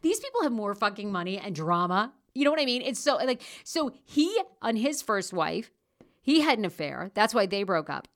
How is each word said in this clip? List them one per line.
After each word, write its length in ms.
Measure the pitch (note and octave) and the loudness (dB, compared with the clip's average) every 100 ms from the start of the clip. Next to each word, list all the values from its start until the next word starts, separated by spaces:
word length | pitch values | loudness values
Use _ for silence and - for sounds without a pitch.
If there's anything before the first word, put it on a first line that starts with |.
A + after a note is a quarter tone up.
These 200 | D#4+ G#4+ | -2 -2
people 240 | C5+ A#4+ | -2 -2
have 80 | D#4 | 0
more 220 | A#3 G3+ | 0 -2
fucking 380 | G3+ G#3 G3 G#3 | -2 -2 -2 -4
money 240 | F#3 F3 G3 | -4 -4 -6
and 180 | G3+ | -6
drama. 600 | D#3 D#3+ F3 F3 F#3 A#3 - _ | -6 0 2 2 2 0 -6 _
You 120 | C4 | 0
know 80 | C#4+ | 2
what 80 | D#4 | 4
I 40 | |
mean? 160 | C4+ B3 | 2 0
It's 200 | C4 A#3 | -2 -2
so, 160 | D4 C4 | 0 2
like, 260 | B3+ B3 - - | 0 -2 -6 -18
so 280 | - E4 C#4+ - | -6 -2 -2 -4
he, 360 | _ D4 E4+ G#4+ F#4+ _ | _ 2 2 2 -2 _
on 140 | A#3 A3+ | -2 0
his 260 | C4+ D4 | 0 -2
first 320 | - G3+ F3+ | -2 -2 -2
wife, 360 | F3+ D#3 E3+ - _ _ _ _ _ | -2 0 -2 -6 _ _ _ _ _
he 180 | - D#4 | 2 4
had 180 | D4+ A#3 | 4 2
an 60 | |
affair. 480 | F#3+ - C#3+ C3+ F#3 | 0 -4 -8 -6 -6
That's 200 | G#3 A3 | 0 2
why 120 | A#3 G3 | 4 0
they 160 | G3 | 0
broke 260 | G3+ E3+ D#3 | 0 0 -2
up. 200 | - - | -8 -10